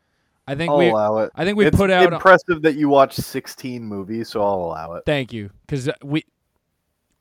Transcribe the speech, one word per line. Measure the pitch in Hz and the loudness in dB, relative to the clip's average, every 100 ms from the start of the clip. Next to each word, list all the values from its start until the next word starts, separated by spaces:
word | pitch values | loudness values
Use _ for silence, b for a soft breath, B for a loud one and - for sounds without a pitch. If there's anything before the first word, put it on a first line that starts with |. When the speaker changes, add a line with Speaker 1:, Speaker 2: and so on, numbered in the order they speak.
| _ _ _ _ - | _ _ _ _ -12
Speaker 1:
I | |
think | 143 165 | -6 -2
Speaker 2:
I'll | 147 | 2
Speaker 1:
we, | 135 | 2
Speaker 2:
allow | 110 107 110 | 2 0 -2
it. | 107 | -4
Speaker 1:
I | - | -4
think | 170 208 | -4 2
we | 185 | 2
Speaker 2:
It's | 151 | 2
Speaker 1:
put | 196 | 2
out | 185 180 | 4 4
Speaker 2:
impressive | 170 190 180 - 160 | 4 6 6 4 0
that | 156 143 | 0 0
you | 143 | 2
watched | 139 135 - | 4 4 2
sixteen | - 135 - - 131 123 | -8 -10 -10 -14 -12 -12
movies, | 113 101 95 113 117 | -10 -10 -8 -10 -8
so | 113 | -2
I'll | 101 95 | 0 0
allow | 85 78 82 | -4 -8 -10
it. | 85 - | -10 -4
Speaker 1:
Thank | 147 120 | -4 -4
you, | 117 101 _ - | -10 -14 _ -10
'cause | 143 127 - | -8 -6 -8
we, | 143 151 - _ _ _ _ _ _ _ _ _ | -6 -6 -6 _ _ _ _ _ _ _ _ _